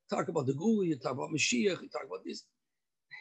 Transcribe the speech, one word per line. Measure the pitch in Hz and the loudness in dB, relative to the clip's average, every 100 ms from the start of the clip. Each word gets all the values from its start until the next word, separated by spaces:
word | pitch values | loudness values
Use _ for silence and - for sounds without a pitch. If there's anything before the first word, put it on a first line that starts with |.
| _ | _
talk | 196 156 | -2 0
about | 165 131 | 0 0
the | |
Gula, | 135 196 220 180 | 2 4 4 4
you | 143 | 0
talk | 147 | -2
about | 135 151 | -4 -2
Mashiach, | 156 - 247 208 170 | 0 2 4 2 0
you | - | -4
talk | 147 - | -10 -8
about | - - | -8 -8
this. | - - _ _ _ _ _ _ - | -10 -14 _ _ _ _ _ _ -20